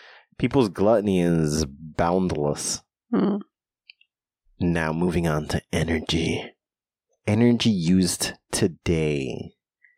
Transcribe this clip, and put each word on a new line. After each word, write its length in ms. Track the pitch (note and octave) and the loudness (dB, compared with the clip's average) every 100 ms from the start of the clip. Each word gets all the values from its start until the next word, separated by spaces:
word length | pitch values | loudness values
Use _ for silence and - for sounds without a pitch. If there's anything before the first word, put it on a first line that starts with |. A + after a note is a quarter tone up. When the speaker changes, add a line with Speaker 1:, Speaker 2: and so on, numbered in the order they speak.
| - - _ - | -20 -20 _ -4
Speaker 1:
People's 320 | B2+ C#3 G#2+ | 0 2 0
gluttony 520 | E2 G2+ A2+ G#2 F#2 | 2 2 4 2 2
is 440 | F2 E2 D#2 D2+ C#2+ | 4 2 2 0 -4
boundless. 1160 | C#2 D#2 - E2+ F#2 F#2 D2+ D2 C#2+ - - _ _ - | -6 -10 -2 0 2 0 -2 -2 -2 -6 -8 _ _ -4
Speaker 2:
Hmm. 260 | A#3 G3 G3+ - _ _ _ _ _ _ _ _ _ _ - | -2 0 -4 -8 _ _ _ _ _ _ _ _ _ _ -4
Speaker 1:
Now, 340 | F2 E2+ D#2 | 0 0 -2
moving 340 | D#2+ F2+ E2+ E2+ | -2 -2 -2 -2
on 200 | D2+ D2+ | -2 -4
to 120 | D#2 - | -6 -4
energy. 800 | E2+ D#2+ D#2+ - E2 E2 - - _ _ _ _ _ _ _ - | -4 -2 -4 -2 -4 -2 -6 -8 _ _ _ _ _ _ _ -2
Energy 420 | G#2+ A#2+ A#2 A#2 | 2 4 4 2
used 640 | G2 E2 F#2 F2 - - - - | 2 4 4 4 0 -6 -8 -6
today 1000 | - G2 D2+ - D#2+ D#2 C#2+ C2+ - - _ _ _ _ | -2 -2 -2 -2 0 0 -2 -4 -8 -12 _ _ _ _